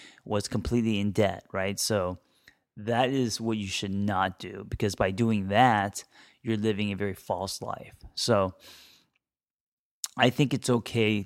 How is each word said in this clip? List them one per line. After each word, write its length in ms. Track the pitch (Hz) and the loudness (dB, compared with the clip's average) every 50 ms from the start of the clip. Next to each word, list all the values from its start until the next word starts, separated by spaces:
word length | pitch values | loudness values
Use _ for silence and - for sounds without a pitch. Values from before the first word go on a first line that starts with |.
| - - - - _ | -20 -20 -20 -18 _
was 240 | - 110 104 101 - | -4 -2 -2 -2 -2
completely 520 | - 113 98 - 120 123 113 113 110 101 | -4 -4 -2 0 0 2 2 2 0 0
in 120 | 101 101 | 0 0
debt, 320 | 92 107 107 98 87 - - _ | 2 2 2 2 0 -4 -10 _
right? 280 | - 104 95 98 101 98 | -6 -4 -4 -4 -4 -4
So 400 | - - 113 104 92 90 92 92 _ _ _ _ _ - - _ _ _ _ - | -2 0 0 0 0 0 -4 -6 _ _ _ _ _ -20 -20 _ _ _ _ -8
that 320 | 107 107 117 117 131 127 | -4 -2 2 2 2 2
is 320 | 135 135 127 117 104 - | 2 2 0 0 -2 -2
what 160 | 113 113 113 110 | -2 -2 -2 -2
you 100 | 101 95 | -2 -4
should 260 | 95 - - 101 95 | -4 -6 -4 -4 -2
not 460 | 98 101 104 101 92 95 95 95 - | -2 0 0 2 2 0 0 -2 -6
do, 260 | - 95 101 101 104 - | -10 -12 -12 -12 -8 -8
because 260 | - - - 104 98 | -4 -2 -2 -2 0
by 160 | - - 95 | 0 0 0
doing 380 | 95 95 120 113 113 104 95 95 | 0 0 0 0 0 0 0 2
that, 560 | 98 107 127 127 113 104 98 104 101 - - - _ - - - _ _ | 4 6 6 6 6 4 0 -2 -4 -8 -14 -16 _ -20 -20 -20 _ _
you're 140 | - 117 113 | -6 -4 -2
living 360 | 107 104 110 107 98 104 104 | 0 0 0 0 0 -2 -4
a 40 | 101 | -2
very 200 | 92 101 101 95 | -4 -4 -6 -6
false 460 | - - - 101 90 95 98 - - | -6 -6 -6 -4 -4 -4 -4 -6 -8
life. 320 | - 110 - - - - - - - - - | -8 -8 -10 -10 -12 -16 -20 -20 -20 -14 -8
So 380 | - - - 120 101 95 95 95 - - - - - - - - _ _ _ _ _ _ _ _ _ _ _ _ _ _ _ _ _ _ _ _ _ - - - - | -4 0 4 4 4 4 2 -2 -6 -16 -20 -20 -20 -20 -20 -20 _ _ _ _ _ _ _ _ _ _ _ _ _ _ _ _ _ _ _ _ _ -14 -10 0 2
I 120 | 127 127 | 2 4
think 240 | 120 - 151 127 - | 4 4 2 2 0
it's 160 | 101 - - | -2 0 0
okay 540 | 127 120 104 - - 117 113 107 110 104 98 | 0 0 0 -2 0 2 2 2 2 0 -2